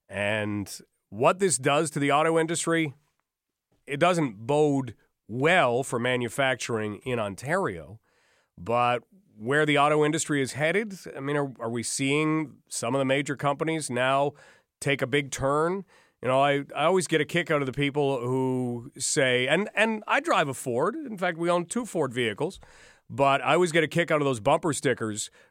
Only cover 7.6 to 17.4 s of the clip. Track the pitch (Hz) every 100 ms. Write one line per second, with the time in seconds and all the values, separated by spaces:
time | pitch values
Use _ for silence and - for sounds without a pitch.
7.6 | 165 87 73 113 _ _ _ _ _ -
8.6 | 90 120 123 123 _ _ _ 107 110 147
9.6 | 151 143 147 151 151 156 - 147 127 120
10.6 | 156 185 226 190 165 147 139 147 143 117
11.6 | 117 120 110 - 135 147 156 156 147 -
12.6 | - - 117 135 131 139 143 131 143 139
13.6 | 160 160 135 123 131 135 143 - - _
14.6 | _ - 143 143 135 143 139 - 135 147
15.6 | 165 196 185 _ _ - 123 131 143 143
16.6 | 143 - 156 190 156 160 147 170